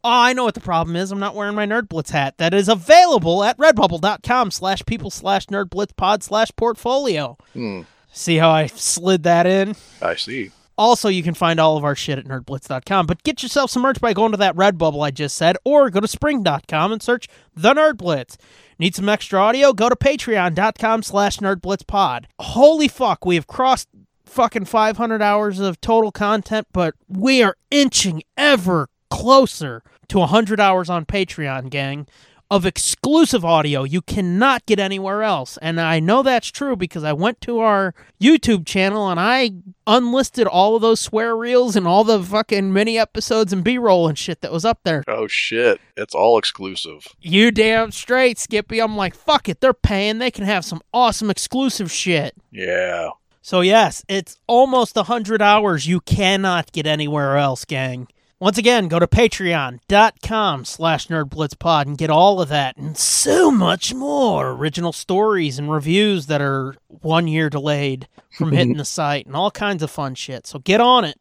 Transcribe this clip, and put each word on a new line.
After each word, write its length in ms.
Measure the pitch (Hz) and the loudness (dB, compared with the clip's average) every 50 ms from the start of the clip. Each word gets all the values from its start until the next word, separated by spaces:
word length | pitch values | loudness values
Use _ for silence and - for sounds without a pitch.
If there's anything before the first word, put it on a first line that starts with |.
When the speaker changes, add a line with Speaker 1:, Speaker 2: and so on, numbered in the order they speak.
| - | 0
Speaker 1:
Oh, 60 | 233 | 2
I 240 | 240 247 240 247 254 | 2 4 4 2 2
know 100 | 254 247 | 0 -2
what 100 | 220 - | -4 -4
the 60 | 226 | -6
problem 340 | - 185 175 165 165 165 170 | -6 -4 -2 -2 -2 -2 -4
is. 160 | 170 190 190 | -6 -6 -6
I'm 80 | 196 202 | -6 -6
not 160 | 196 202 - | -6 -6 -6
wearing 200 | 208 208 202 208 | -6 -8 -6 -4
my 100 | 208 208 | -4 -4
Nerd 220 | 202 214 233 233 - | -2 -2 -4 -4 -4
Blitz 220 | 170 160 147 - | -8 -8 -8 -4
hat. 260 | - 151 139 135 _ | -4 -2 -2 -4 _
That 160 | - 170 170 180 | -2 -2 0 2
is 160 | 202 196 185 | 2 4 2
available 720 | 226 185 165 - 311 349 359 349 302 214 156 165 170 190 202 | 2 0 4 6 8 8 8 6 2 0 2 0 0 2 0
at 140 | 226 247 | 0 0
redbubble 440 | - 285 320 277 214 196 185 - 165 | 4 4 4 4 4 2 0 0 0
dot 200 | 156 208 208 - - | -2 -2 -2 -4 -4
com 280 | - 240 254 240 190 | -2 0 0 0 -2
slash 320 | - - 175 185 196 - - | -4 -4 -2 -2 -4 -2 -4
people 240 | - 226 233 143 202 | -8 -8 -8 -8 -12
slash 380 | - - - 190 196 190 - | -14 -8 -2 -2 -2 -2 -2
nerd 220 | - 202 202 202 175 | -4 -6 -6 -6 -6
blitz 220 | - 185 208 - _ | -6 -6 -6 -6 _
pod 280 | - 190 190 208 202 - | -2 0 0 0 0 -2
slash 280 | - 202 214 226 - - | -4 -2 -2 -2 -2 -2
portfolio. 840 | - 226 240 226 - - 233 254 269 285 247 180 151 143 123 - _ _ _ _ | -4 -4 -4 -4 -4 -4 -2 -2 -2 0 -2 -2 -2 -4 -8 -12 _ _ _ _
Speaker 2:
Hmm. 280 | 131 120 107 98 92 80 _ _ _ _ _ _ | -8 -8 -8 -8 -10 -12 _ _ _ _ _ _
Speaker 1:
See 240 | - - 175 165 | -10 -2 0 2
how 140 | 160 165 165 | 4 6 6
I 160 | 156 156 156 | 4 4 0
slid 560 | - - - - - - 175 175 185 190 175 151 | -2 -6 -8 -6 -6 -4 -2 0 0 0 2 2
that 240 | 170 170 170 175 | 2 2 4 4
in? 280 | 180 190 196 196 208 208 - - _ - - | 2 2 2 0 -2 -6 -12 -16 _ -12 -6
Speaker 2:
I 140 | - 87 82 | -4 -4 -4
see. 360 | - - - 123 135 104 95 _ _ _ _ _ - | -4 -8 -10 -8 -10 -10 -12 _ _ _ _ _ 0
Speaker 1:
Also, 280 | 214 233 240 - - 214 | 4 4 4 2 2 -2
you 120 | 190 180 | -2 0
can 140 | 160 175 165 | -2 -4 -4
find 240 | - 185 165 165 165 | 0 0 0 2 4
all 180 | 160 160 156 | 4 4 2
of 60 | 151 143 | 2 -2
our 100 | 147 143 | -4 -4
shit 240 | - - - 143 | -4 -6 -6 -6
at 80 | 135 - | -8 -8
nerd 180 | 135 135 131 127 | -10 -10 -10 -10
blitz 200 | - 139 131 - | -10 -12 -12 -10
dot 200 | - 143 131 - | -10 -10 -10 -6
com, 180 | - 196 190 170 | -2 -2 0 2
but 160 | 156 180 - | 0 0 0
get 220 | _ 302 294 - - | _ -4 -4 -4 -8
yourself 260 | 240 - 285 269 - | -2 0 0 0 0
some 140 | - 254 247 | 0 0 0
merch 180 | 269 269 - | 0 0 0
by 120 | 247 233 202 | 0 -2 2
going 180 | 190 220 226 | 2 2 0
to 60 | 214 | 2
that 180 | 196 208 190 170 | 2 0 0 2
Redbubble 500 | 170 190 208 190 160 165 156 143 143 151 | 2 2 2 2 2 -2 -2 0 -2 -4
I 60 | 143 | -4
just 260 | 135 127 151 139 - | -4 -6 -6 -6 -4
said, 180 | - 165 165 185 - _ | 0 0 0 0 2 _
or 280 | 254 294 294 277 240 | 4 6 6 6 4
go 80 | 170 196 | 2 -2
to 80 | 208 | -2
spring 340 | 214 - - - 302 294 254 | -2 -4 -2 -2 -2 -2 0
dot 240 | 196 170 143 139 _ | 0 -2 -2 -2 _
com 240 | - - 151 165 196 | -4 -2 -2 0 0
and 120 | 220 214 - | -2 -4 -2
search 240 | - 240 240 - - _ _ _ _ _ | -2 -2 -2 -4 -16 _ _ _ _ _
The 200 | 160 160 220 277 | 0 2 2 4
Nerd 220 | 302 311 311 294 | 6 4 2 2
Blitz. 380 | 202 180 175 156 135 123 _ - _ _ _ _ _ _ _ _ - | 0 -4 -2 -2 -2 -4 _ -18 _ _ _ _ _ _ _ _ -2
Need 160 | 160 190 - | -2 -2 -2
some 120 | - 190 | 0 0
extra 320 | 208 214 202 - - 196 190 | 0 0 0 -2 -2 2 2
audio? 340 | 196 214 240 269 277 277 247 | 4 4 4 6 4 4 4
Go 160 | 190 220 240 | 4 2 2
to 60 | 254 | 2
patreon 600 | - - 277 294 254 - - 220 196 175 180 160 | 2 2 0 0 0 -4 -2 -2 0 0 0 0
dot 240 | 165 202 220 214 - | 0 0 -2 -2 -2
com 240 | - 220 226 226 214 | -2 0 0 0 -2
slash 340 | - - 202 202 202 - | -4 -2 0 0 0 -2
nerd 240 | - 202 190 196 175 | -2 -2 -4 -4 -4
blitz 220 | - 180 196 190 - | -4 -6 -6 -6 -6
pod. 440 | - 208 202 196 147 123 120 - - _ - | -4 0 0 0 0 -2 -6 -12 -16 _ -14
Holy 480 | - - - 220 277 302 320 311 302 | -12 -6 4 6 6 6 6 6 0
fuck, 400 | - - - 254 214 175 - - | -2 -2 -2 -2 -2 -2 -2 -2
we 80 | 180 175 | -2 -2
have 100 | 165 147 | -2 -2
crossed 440 | _ - - 254 262 240 - - _ _ - _ _ _ _ _ | _ -6 -2 0 0 0 0 -2 _ _ -20 _ _ _ _ _
fucking 400 | _ - - 226 220 - 233 190 | _ -2 -2 -2 -2 -2 -6 -8
five 320 | - - 220 214 214 214 | -2 0 0 0 0 0
hundred 240 | 190 240 226 226 214 | -2 -4 -4 -2 0
hours 380 | 208 208 208 208 214 208 190 190 | 0 0 2 0 -2 -2 -4 -4
of 200 | 196 190 175 _ | -4 -4 -4 _
total 300 | - - 226 226 220 208 | -2 0 2 2 2 0
content, 540 | - - 208 202 214 220 - - 220 214 - _ - | -2 -4 -2 -2 -2 -2 -2 -4 -4 -6 -6 _ -4
but 220 | 185 175 160 - _ _ | -2 -2 -2 -4 _ _
we 360 | _ 190 190 202 262 269 254 226 | _ -8 -2 2 2 4 4 4
are 140 | 196 - _ _ _ | 2 0 _ _ _
inching 540 | 269 285 285 254 - - - 190 160 156 - _ _ | 2 2 2 2 2 -2 -2 -2 -4 -6 -10 _ _
ever 540 | - 285 294 285 220 175 185 175 160 139 - _ _ _ _ | 0 2 2 2 2 2 0 0 0 -2 -4 _ _ _ _
closer 720 | - - - 240 269 269 262 - - - 160 135 117 113 _ _ _ _ _ | -10 -4 2 6 6 6 6 4 -2 -8 -10 -10 -10 -12 _ _ _ _ _
to 140 | _ - 196 | _ 0 0
a 40 | 175 | 2
hundred 320 | 127 175 220 233 196 220 208 | 4 4 2 2 2 0 2
hours 300 | 208 196 185 185 180 160 | 2 2 2 2 0 -4
on 160 | 180 170 156 | -6 -6 -6
Patreon, 640 | - - 196 190 175 - - 151 139 135 131 127 131 | -4 -4 -4 -4 -4 -6 -8 -6 -6 -6 -8 -8 -8
gang, 380 | 139 143 135 135 139 147 147 _ _ _ _ _ _ _ _ _ | -6 -6 -6 -6 -8 -10 -12 _ _ _ _ _ _ _ _ _
of 160 | 202 196 170 | 0 0 0
exclusive 800 | 185 - - - - - _ - 254 302 320 320 - - 220 170 | 0 -4 -2 -4 -4 -4 _ -2 2 4 4 4 4 2 -2 2
audio 380 | 165 170 160 147 151 143 135 135 | 2 2 2 2 0 -2 -2 -4
you 180 | 135 151 185 | -4 -4 -6
cannot 640 | - - - 208 185 175 175 190 247 269 262 240 _ | -6 -4 -6 -4 -2 -2 0 2 2 2 2 0 _
get 120 | - 214 196 | -2 0 0
anywhere 420 | 196 190 196 190 190 190 196 208 220 | 0 -4 -4 -6 -6 -4 -4 -2 -2
else. 340 | 214 190 147 127 - - - | -2 -2 -4 -6 -10 -14 -10
And 180 | 156 160 165 165 | -6 -4 -4 -2
I 200 | 165 160 165 160 | -2 0 0 0
know 200 | 156 175 214 262 262 | 2 2 2 2 2
that's 260 | 262 254 233 - - | 2 0 0 -2 -6
true 260 | _ - 285 277 254 | _ -8 -6 -4 -4
because 260 | 185 180 165 - 170 151 | -4 -6 -8 -8 -8 -4
I 100 | 151 147 | -4 -4
went 260 | 143 185 233 240 _ | -2 -2 -2 -2 _
to 180 | - - 240 233 | -10 -6 -4 -2
our 340 | 226 220 208 196 196 185 - _ - _ _ _ | 0 0 0 0 -2 -4 -6 _ -20 _ _ _
YouTube 440 | 190 269 320 311 - 240 220 190 156 | 4 4 4 4 4 0 0 0 -2
channel 440 | - - 196 185 196 202 214 208 190 | -4 -2 0 0 0 0 -2 -2 -2
and 100 | 180 165 | -2 0
I 300 | 180 220 247 262 254 226 190 175 180 190 180 _ _ | 0 0 2 0 0 -2 -4 -10 -18 -20 -20 _ _
unlisted 600 | 214 214 247 247 240 240 269 262 - _ 247 226 | 2 2 2 2 2 0 0 -2 -2 _ 0 0
all 280 | 196 - 180 190 214 226 | 2 4 4 4 4 4
of 60 | 226 | 2
those 180 | 214 226 226 226 | 2 2 2 2
swear 340 | - - - 214 226 233 233 | -2 -4 -4 -2 -2 -2 -4
reels 420 | 226 233 240 247 247 247 240 185 | -4 -2 2 2 4 4 4 0
and 100 | 208 185 | 0 2
all 160 | 170 180 202 220 | 4 4 4 6
the 180 | 214 226 202 | 4 2 2
fucking 520 | 180 180 202 214 220 - 220 202 196 190 190 | 0 -2 -2 -4 -2 0 -2 0 0 2 2
mini 240 | 196 214 226 226 226 | 2 2 2 2 0
episodes 540 | 220 - _ 220 - - 240 220 220 180 202 | -2 -2 _ -10 -4 -2 0 0 2 0 0
and 100 | 190 165 | 0 0
B-roll 440 | 220 254 247 240 220 185 180 170 160 | 0 0 2 4 4 4 4 4 2
and 80 | 147 | 0
shit 240 | - - - 160 _ | -4 -6 -8 -8 _
that 100 | - 143 | -8 -6
was 140 | - 165 160 | -6 -2 0
up 160 | 226 233 _ _ | -2 -2 _ _
there. 200 | 175 160 143 139 | -2 -2 -2 -2
Speaker 2:
Oh, 200 | - 107 113 110 | -4 -4 -4 -4
shit. 520 | 101 - - - - 113 113 123 117 98 - _ _ _ | -4 -4 -4 -4 -2 -2 2 2 2 2 2 _ _ _
It's 180 | - 107 _ - | -12 -10 _ -2
all 240 | 76 95 117 117 | 2 4 4 4
exclusive. 720 | 110 - - - - 98 95 92 - - 82 76 76 - - _ _ | 4 2 -2 -8 -8 -10 -10 -8 -10 -10 -12 -14 -18 -20 -20 _ _
Speaker 1:
You 300 | _ 170 165 196 220 240 | _ 0 4 6 6 6
damn 400 | 220 208 214 220 226 226 226 220 | 4 2 2 2 2 0 -2 -2
straight, 460 | - - - - 247 254 262 247 226 | -6 -14 -6 -2 0 2 2 2 0
Skippy. 420 | - - - 226 214 208 _ 226 220 | -2 -8 -4 -4 -6 -4 _ -4 -2
I'm 160 | 226 220 214 | -2 -2 -2
like, 180 | 208 196 175 - | -4 -4 -6 -6
"Fuck 320 | - _ - 302 285 - | -6 _ 0 0 0 0
it. 140 | - 175 _ | -4 -4 _
They're 120 | - 262 247 | 2 2 2
paying. 460 | _ - - 214 196 202 214 214 226 | _ 0 0 0 2 0 -2 -2 -2
They 120 | 254 254 | -4 -6
can 120 | - - 208 | -6 -4 -4
have 200 | 196 214 185 160 | -2 -2 -2 -2
some 160 | - 175 - _ _ - | -6 -12 -12 _ _ 0
awesome 360 | 240 247 226 202 - 220 208 | 2 2 2 0 -2 -4 -4
exclusive 600 | 185 - - - - 254 269 262 - - 202 160 | -4 -4 -6 -6 -4 -2 -2 -2 -2 -4 -8 -6
shit." 440 | - - - 185 170 151 135 135 _ _ _ _ | -6 -6 -2 0 -2 -2 -2 -4 _ _ _ _
Speaker 2:
Yeah. 600 | - 98 - - 180 180 185 180 175 170 165 160 - _ _ _ _ _ | -12 -8 -6 -2 -2 -2 -2 -2 -4 -4 -6 -8 -8 _ _ _ _ _
Speaker 1:
So, 200 | _ - - 180 | _ -2 0 2
yes, 420 | 180 185 208 226 214 156 - - - - | 2 4 4 4 4 2 -2 -10 -10 -6
it's 280 | 196 196 175 - - _ _ | -6 -6 -6 -8 -20 _ _
almost 500 | - 240 240 262 269 254 254 233 - - | 0 4 4 4 4 4 0 0 0 -2
a 60 | 226 190 | -4 -2
hundred 380 | - 240 233 214 196 226 208 | -2 -4 -4 -4 -4 -2 2
hours 460 | 208 202 208 214 208 202 170 147 127 | 4 4 4 4 4 0 -2 -2 0
you 140 | 160 180 175 | -2 -2 -2
cannot 720 | _ - - - 202 185 196 196 196 190 180 170 156 - - | _ -2 -2 0 2 2 2 2 0 0 -2 -2 -4 -6 -8
get 120 | 160 143 | -6 -2
anywhere 520 | 156 151 151 151 147 151 147 143 139 139 | -2 -2 -2 -2 -4 -2 -2 -2 0 0
else, 260 | 143 143 139 131 - - | 0 0 0 -2 -6 -8
gang. 420 | - 151 135 131 131 123 127 123 _ _ _ _ _ _ _ | -8 -6 -6 -6 -6 -8 -10 -14 _ _ _ _ _ _ _
Once 180 | 185 202 202 | 0 0 0
again, 300 | 233 208 240 247 233 190 | 2 2 4 4 4 2
go 100 | 165 165 | 0 0
to 80 | 170 175 | 0 2
patreon 720 | - - - 233 226 - - 196 175 170 156 139 127 123 120 _ | 2 4 4 4 2 0 -2 -4 -2 -2 -2 -4 -6 -8 -14 _
dot 280 | - 196 202 220 220 _ _ - | 2 4 4 4 4 _ _ -10
com 420 | - 226 220 214 190 151 131 117 | -6 -4 -2 0 -2 -2 -4 -8
slash 420 | - - - 160 165 160 139 - _ | -12 -10 -4 -2 -2 -2 -2 -4 _
nerd 200 | 165 160 147 135 | -4 -4 -4 -6
blitz 240 | - 151 156 143 - | -6 -6 -6 -6 -6
pod 320 | _ - 170 165 151 143 | _ -2 0 0 0 0
and 100 | 139 147 | -2 -6
get 140 | 131 160 156 | -6 -2 2
all 320 | 151 156 180 202 202 185 | 4 6 6 6 4 2
of 80 | 170 135 | -2 -2
that 260 | 151 147 139 131 127 | -2 -2 -2 -2 -6
and 220 | - 139 151 151 | -8 -10 -10 -6
so 540 | - - - - - - - - 349 370 311 | -4 -2 -2 0 0 0 2 2 4 4 4
much 420 | 269 214 185 170 190 175 - - 240 | 4 4 2 2 0 -2 -4 -8 -8
more. 560 | 262 269 285 294 285 262 226 175 147 135 131 127 | -8 -6 -4 -2 0 0 0 0 -2 -4 -6 -6
Original 380 | 123 143 156 143 165 170 170 | -6 -6 -6 -4 -4 -6 -6
stories 680 | 156 - - - 185 190 214 220 208 185 160 147 127 135 | -6 -8 -6 -4 -2 0 0 0 0 0 -2 -4 -4 -6
and 120 | 147 147 | -6 -4
reviews 540 | 156 156 139 156 175 196 214 214 202 175 139 | -4 -4 0 0 2 2 2 2 0 -2 -2
that 160 | 139 156 143 | -2 -2 -2
are 340 | 143 139 135 135 131 135 135 _ _ | 0 -2 -2 -4 -6 -8 -12 _ _
one 400 | _ - - - 156 160 170 175 | _ -20 -10 -4 0 0 2 2
year 240 | 160 156 160 160 151 | 0 0 0 -2 -2
delayed 560 | 143 147 135 151 147 143 143 139 131 131 131 _ _ - _ _ | -4 -4 -4 -2 -2 -2 -2 -4 -6 -8 -12 _ _ -20 _ _
from 200 | _ - 151 160 | _ -6 -2 0
hitting 260 | 143 - - 120 - | 2 2 2 2 0
Speaker 2:
<laughs> 0 | |
Speaker 1:
the 80 | 147 139 | -4 -6
site 420 | - - - 156 143 147 143 - | -8 -6 -4 -2 -2 -2 -4 -6
and 80 | - 131 | -6 -6
all 160 | 156 185 202 | -4 -4 -4
kinds 320 | _ - 208 202 196 160 156 | _ -4 -4 -4 -4 -4 -6
of 80 | 143 | -8
fun 240 | - - 143 135 131 | -6 -8 -8 -8 -8
shit. 320 | - - - 131 117 - | -12 -12 -12 -14 -14 -14
So 100 | - - | -16 -16
get 240 | 143 - - 190 220 | -10 -2 0 2 4
on 240 | 240 247 254 247 208 | 4 4 4 4 2
it. 140 | 151 143 _ | 0 -8 _